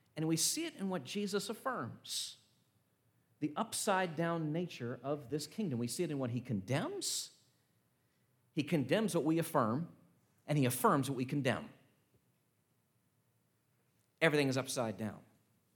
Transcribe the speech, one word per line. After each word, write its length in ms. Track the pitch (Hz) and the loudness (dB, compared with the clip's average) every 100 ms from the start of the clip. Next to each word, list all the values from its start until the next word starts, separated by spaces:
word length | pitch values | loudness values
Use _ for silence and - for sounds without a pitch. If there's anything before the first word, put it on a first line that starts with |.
| _ - | _ -2
and 100 | 160 | 2
we 120 | 160 | 4
see 260 | - - | 2 0
it 80 | 330 - | -4 -4
in 100 | 190 | -2
what 160 | 185 | -2
Jesus 460 | 123 202 202 202 - | -2 -4 0 -2 -4
affirms. 840 | 226 269 233 123 113 - - - - _ _ _ _ _ _ _ _ _ - | -6 -4 -4 -4 -8 -8 -6 -6 -10 _ _ _ _ _ _ _ _ _ -6
The 120 | 151 151 | -6 -2
upside-down 960 | 226 - - 185 185 156 170 170 156 | -4 -2 2 2 2 0 0 0 0
nature 460 | 160 175 - 120 127 | -2 -4 -4 -6 -4
of 240 | 135 147 127 | -4 -4 -2
this 180 | 143 147 | -4 -4
kingdom. 320 | - 208 120 | -4 -2 0
We 100 | 120 | -2
see 140 | - | -2
it 80 | 175 | -2
in 80 | 143 | -2
what 120 | 127 | -2
he 100 | 120 | -2
condemns. 920 | - 104 95 127 262 392 - - - - _ _ _ _ _ _ _ _ _ _ _ | -2 -4 0 -2 -2 -4 -4 -4 -6 -12 _ _ _ _ _ _ _ _ _ _ _
He 80 | - | -4
condemns 520 | 147 170 120 180 220 | 0 2 2 2 2
what 100 | 170 | 0
we 140 | 143 165 | 2 2
affirm, 500 | 160 151 113 123 175 - - _ _ _ - | 2 2 4 2 -2 -10 -20 _ _ _ -2
and 100 | 147 | 2
he 80 | |
affirms 460 | 127 - 233 156 131 | 4 4 4 4 2
what 60 | 127 | -2
we 80 | 127 | -2
condemn. 420 | 147 131 92 73 - _ _ _ _ _ _ _ _ _ _ _ _ _ _ _ _ _ _ _ _ _ _ _ - | 0 0 0 -4 -16 _ _ _ _ _ _ _ _ _ _ _ _ _ _ _ _ _ _ _ _ _ _ _ 2
Everything 260 | 160 147 139 | 4 6 4
is 80 | 131 | 2
upside 400 | 127 - 113 104 | 0 -2 -2 -2
down. 220 | 110 - - _ _ _ _ | -4 -6 -16 _ _ _ _